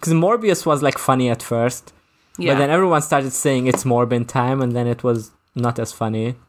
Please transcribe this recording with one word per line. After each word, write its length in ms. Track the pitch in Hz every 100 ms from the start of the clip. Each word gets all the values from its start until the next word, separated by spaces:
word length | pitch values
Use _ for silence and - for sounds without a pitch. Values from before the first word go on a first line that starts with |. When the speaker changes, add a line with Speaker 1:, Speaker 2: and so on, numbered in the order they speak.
Speaker 1:
'cause 140 | -
Morbius 500 | 160 175 233 214 170
was, 180 | - 160
like, 140 | 139 -
funny 320 | - 135 123
at 140 | 117
first, 500 | - 117 120 - - _ _ _ _ -
Speaker 2:
Yeah. 160 | 175
Speaker 1:
but 40 | 139
then 100 | 143
everyone 320 | 165 190 160
started 300 | 147 147 135
saying 320 | - 151 135 127
it's 180 | 123
Morbin 420 | 131 120 120 123 120
time, 360 | 135 123 135
and 120 | 123
then 120 | 120 120
it 180 | 120
was 260 | 123 117 107 _ _
not 240 | - 120 120
as 140 | 113
funny. 440 | - 113 110 113 123